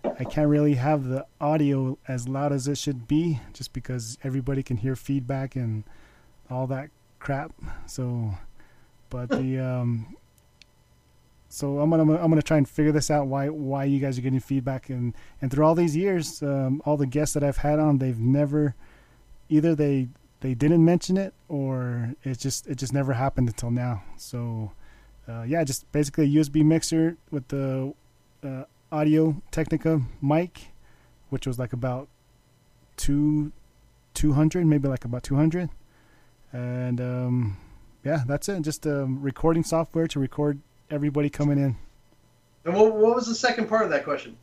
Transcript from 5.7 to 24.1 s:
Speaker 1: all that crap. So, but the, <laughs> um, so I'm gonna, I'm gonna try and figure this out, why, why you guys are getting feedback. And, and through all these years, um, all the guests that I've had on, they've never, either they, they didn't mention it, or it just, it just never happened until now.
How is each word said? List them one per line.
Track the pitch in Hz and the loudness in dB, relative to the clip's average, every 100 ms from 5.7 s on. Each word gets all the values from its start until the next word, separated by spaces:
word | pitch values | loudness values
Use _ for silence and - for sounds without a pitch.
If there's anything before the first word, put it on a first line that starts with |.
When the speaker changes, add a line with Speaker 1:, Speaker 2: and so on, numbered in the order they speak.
| 110 104 - - _ _ - - | -4 -8 -20 -20 _ _ -20 -10
Speaker 1:
all | 127 131 | -6 -4
that | 131 143 _ _ _ | -6 -8 _ _ _
crap. | - 139 147 - - - - | -6 -6 -6 -12 -10 -10 -10
So, | - 123 120 113 92 - - - - _ _ _ | -6 -4 -4 -4 -6 -12 -20 -20 -20 _ _ _
but | 127 123 | -10 -4
the, | 139 131 131 | -2 -2 -4
<laughs> | 127 | -4
um, | 127 120 117 117 262 _ _ _ _ - _ _ _ _ _ _ _ _ | -2 -2 -4 -8 -18 _ _ _ _ -20 _ _ _ _ _ _ _ _
so | - 143 143 | -6 -4 0
I'm | 151 | 4
gonna, | 165 | 4
I'm | 156 160 165 | 4 4 4
gonna | 160 | 2
try | - 156 | 4 2
and | 135 | 2
figure | - 151 | 2 2
this | 151 - | 2 2
out, | 147 139 | 0 0
why, | 135 139 | -2 -4
why | 156 135 139 139 | -4 -4 -2 0
you | 139 | 0
guys | 139 123 | 0 -2
are | |
getting | 127 131 | -2 -2
feedback. | - 139 127 131 - | 0 -2 -2 -6 -6
And, | 127 120 - - - | -4 -4 -6 -18 -6
and | 135 | -2
through | 131 156 | 4 4
all | 165 | 4
these | 175 151 | 2 2
years, | 202 180 151 - | 0 0 -2 -6
um, | 143 139 131 143 147 | -2 0 0 -2 0
all | 147 | 0
the | 139 | 0
guests | 143 147 | 0 0
that | 151 | 0
I've | 143 131 | 0 0
had | 147 151 | 0 2
on, | 151 139 | 4 4
they've | 131 117 | 2 0
never, | 117 139 147 147 147 - - - _ _ _ - - | 2 4 2 2 0 -2 -18 -20 _ _ _ -20 2
either | 151 160 151 | 4 4 2
they, | 147 139 127 - _ _ | 2 2 -2 -8 _ _
they | 131 | -4
didn't | 120 151 170 165 | 2 4 6 6
mention | 175 - 185 | 6 2 -2
it, | 190 _ _ | -2 _ _
or | 147 135 131 123 120 120 131 | -4 -2 -2 -4 -4 -4 -6
it | 135 127 | -8 -4
just, | 139 - - | -4 -6 -8
it | 131 | -8
just | 123 | -2
never | 139 135 | -2 0
happened | 120 135 - 123 | 0 0 0 -2
until | - 120 | -2 -4
now. | 120 123 110 - | -2 -2 -4 -8